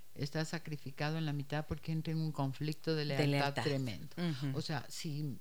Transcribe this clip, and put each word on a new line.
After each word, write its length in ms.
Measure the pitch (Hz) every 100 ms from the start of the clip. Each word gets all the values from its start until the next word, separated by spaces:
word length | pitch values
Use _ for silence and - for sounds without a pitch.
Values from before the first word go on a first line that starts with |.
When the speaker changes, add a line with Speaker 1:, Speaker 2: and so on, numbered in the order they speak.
| - -
Speaker 1:
Está 300 | 143 156 156
sacrificado 720 | 165 156 147 139 - 147 160
en 80 | 156
la 80 |
mitad 320 | 143 139 147 151
porque 240 | 156 -
entra 220 | 160 156
en 60 | 160
un 120 | 156
conflicto 640 | 143 135 127 151 156 - 156
de 100 | 147
Speaker 2:
De 20 |
Speaker 1:
lealtad 240 | 139 147
Speaker 2:
lealtad. 320 | 143 143 139
Speaker 1:
tremendo. 520 | 123 139 127 - - -
Speaker 2:
Ujú. 400 | 170 135 139 135
Speaker 1:
O 40 |
sea, 240 | - 147 -
si 500 | - 165 143 151 117